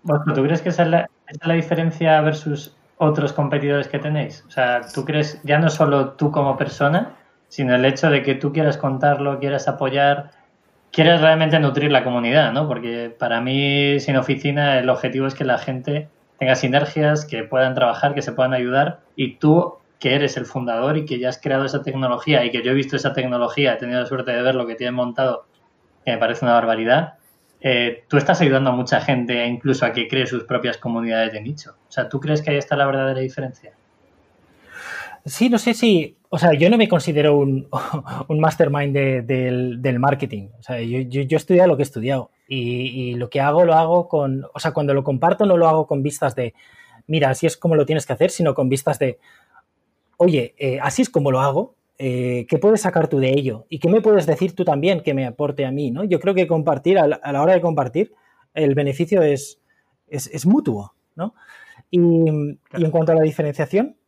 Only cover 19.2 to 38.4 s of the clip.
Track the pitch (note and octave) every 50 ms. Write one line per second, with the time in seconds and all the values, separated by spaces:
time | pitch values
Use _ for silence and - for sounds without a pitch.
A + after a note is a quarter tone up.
19.2 | C#3 B2 - _ - D3+ D#3 E3+ F3+ - - - _ _ _ _ - C3 C3 C#3+
20.2 | C#3+ C3 - B2+ A#2+ - - C3+ B2 A#2+ A#2 A2+ B2 C#3 D3+ D#3 D3 D3+ C#3 A#2+
21.2 | B2 B2+ B2+ - - C#3+ C3+ C3 C#3 C3+ C3+ C#3 C#3 C#3+ C3 C3+ C3 B2+ D3+ D3
22.2 | - D#3 D3+ B2+ A#2+ A#2+ - A#2+ A2+ B2+ C3 C#3 C3+ - - C3 - C#3 - C3+
23.2 | B2+ B2+ B2 A#2+ A#2+ A#2+ - D3 C#3+ B2+ A2+ - B2+ A#2+ B2 B2 A#2+ - C#3 B2+
24.2 | B2 B2+ A#2+ A#2+ B2 C3 C3 B2+ A#2+ A2+ A2+ A2+ B2 B2 B2 B2+ B2 B2 A#2 C3+
25.2 | C3 B2+ A#2+ - - _ _ _ _ _ _ _ _ _ _ _ _ C3 A#2+ A2
26.2 | A#2 A#2 A#2+ - C3 A#2+ A#2 A#2 A2+ A2+ A2+ A2 A2 A#2 B2 D3+ F3 - - _
27.2 | _ _ _ _ _ _ _ _ - C3+ B2+ A#2+ A#2+ A#2+ A#2 - _ _ - C#3+
28.2 | - - F#3 - F3 C#3 C3+ C3+ C#3 C3 B2 B2 B2+ - C3+ A2+ - - C3+ B2
29.2 | A#2+ A#2 B2 A#2+ A#2+ A#2+ A#2+ A#2 - C#3 C3 C3 B2+ A#2 A2+ A#2+ A2+ - - C3
30.2 | B2+ B2+ B2+ A#2 A2+ - B2+ A#2+ A#2 B2 A2+ - - B2 A#2 A#2 A#2 A#2 A2+ A2+
31.2 | A2+ A2 G#2+ G#2+ G#2 B2 D3+ D3 - - - _ _ _ - - - - - C3+
32.2 | C3+ D3+ D3+ D3+ D3+ D#3 C#3+ C#3+ C#3 - D3+ C#3+ C#3 C#3 C3+ C3+ C3+ C3+ C3+ C3
33.2 | C3 C3 C3 - C3+ C3 B2+ _ - - _ _ _ _ _ _ _ _ _ _
34.2 | _ _ _ _ _ _ _ _ _ - - - - - - - - - - -
35.2 | _ D3 - - A3+ B3+ A#3+ G#3+ - A#3 A3+ - - A#3 G3+ E3+ D3+ - - _
36.2 | _ _ - D#3 F3 E3+ D#3 C#3 D#3+ F3+ A#3 A3+ A3 - F3+ D#3+ - - D3+ D3+
37.2 | D3 D3+ D3 C#3+ C#3 C#3 C3+ C3+ C3+ - - - - - - D3+ - - - -
38.2 | - - D#3+ D3+